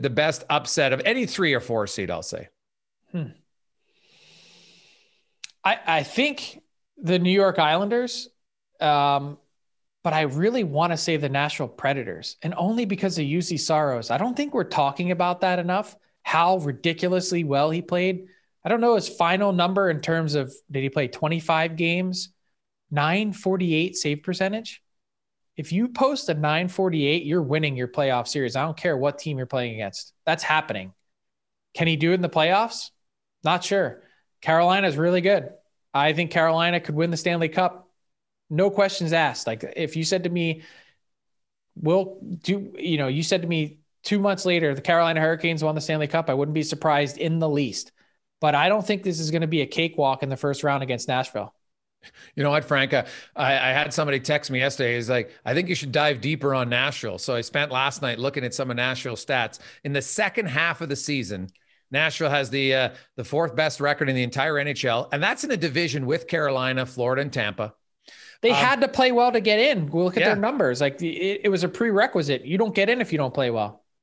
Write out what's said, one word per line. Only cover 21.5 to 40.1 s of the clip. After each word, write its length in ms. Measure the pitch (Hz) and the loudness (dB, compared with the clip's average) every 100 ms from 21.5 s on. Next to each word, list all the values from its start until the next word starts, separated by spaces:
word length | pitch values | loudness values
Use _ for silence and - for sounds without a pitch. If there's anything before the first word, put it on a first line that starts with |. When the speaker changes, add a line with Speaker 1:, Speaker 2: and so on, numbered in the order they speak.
| 160 165 160 | 2 0 0
Speaker 2:
games? 540 | 170 175 185 180 - _ _ _ _ _ - | 0 0 -2 -4 -8 _ _ _ _ _ -4
nine 380 | 147 151 196 214 | 0 2 2 -2
forty-eight 640 | 185 190 190 175 156 180 - | -4 -2 0 2 2 0 -2
save 260 | 147 151 | -4 -4
percentage? 600 | 190 180 190 220 233 - _ _ _ _ _ _ _ - | -4 -2 -2 -2 -10 -18 _ _ _ _ _ _ _ -12
If 160 | 143 | -4
you 160 | 175 247 | 0 0
post 400 | 240 269 277 - | 2 0 0 -4
a 60 | |
nine 340 | 151 151 156 180 | -2 0 0 -2
forty-eight, 560 | 190 185 160 139 170 | -2 0 2 2 0
you're 160 | 143 175 | 0 -2
winning 340 | 135 156 151 | 0 0 0
your 140 | 127 123 | -2 -4
playoff 400 | 156 135 123 117 | 0 0 0 -2
series. 260 | 147 123 | -2 -2
I 60 | 131 | -2
don't 140 | 156 160 | -4 -2
care 220 | 180 131 | -2 0
what 200 | 143 143 | -2 -2
team 200 | 156 135 | -8 -6
you're 80 | 127 | -4
playing 260 | 131 120 110 | -4 -4 -6
against. 360 | 104 - - _ 156 | -8 -10 -18 _ -4
That's 160 | 160 | -2
happening. 500 | - 156 156 101 190 _ _ _ _ _ _ _ _ | 0 0 0 -8 -10 _ _ _ _ _ _ _ _
Can 160 | - 165 | -2 0
he 80 | 156 | 2
do 140 | 165 | 2
it 60 | 180 | 2
in 40 | |
the 80 | 175 | 0
playoffs? 640 | 160 160 196 226 - - _ _ _ _ _ | 2 4 2 0 -6 -14 _ _ _ _ _
Not 200 | 151 180 | 0 0
sure. 380 | - 196 135 - _ _ _ _ | 0 0 0 -4 _ _ _ _
Carolina's 560 | - 165 175 196 190 143 | 2 4 4 4 2 2
really 240 | 170 180 | 2 4
good. 260 | 185 190 127 - _ _ _ | 4 2 0 -16 _ _ _
I 180 | 139 151 | 2 2
think 200 | 156 165 | 2 0
Carolina 480 | 170 160 165 170 175 | 2 4 4 2 0
could 140 | 175 | -2
win 160 | 151 170 | -2 0
the 60 | 165 | 0
Stanley 320 | 175 170 160 | -2 0 0
Cup. 400 | 185 180 - _ _ _ _ _ _ - | 2 0 -2 _ _ _ _ _ _ -6
No 180 | 156 196 | 0 2
questions 460 | 202 196 190 165 | 4 0 0 0
asked. 320 | 165 143 - 117 | 2 2 0 -6
Like, 180 | 110 - | -6 -8
if 220 | - 156 160 | -6 -4 -2
you 80 | |
said 200 | 160 | 0